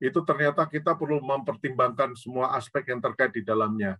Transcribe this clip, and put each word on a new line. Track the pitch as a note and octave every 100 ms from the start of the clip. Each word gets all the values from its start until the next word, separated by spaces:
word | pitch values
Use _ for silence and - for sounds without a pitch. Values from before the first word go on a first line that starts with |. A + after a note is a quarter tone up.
itu | B2+ E3+ D#3
ternyata | D3 D3 D3 D3+
kita | D#3 D#3+ D#3+
perlu | D3+ D3
mempertimbangkan | C3+ C#3 B2+ B2 C#3 B2+ B2+ A#2+ C3+ A#2+
semua | B2 B2+ B2+ C3
aspek | - C#3+ B2+
yang | A#2+
terkait | B2 A2+ B2+
di | A2+
dalamnya, | G#2+ A2 G#2+ G#2+ G2+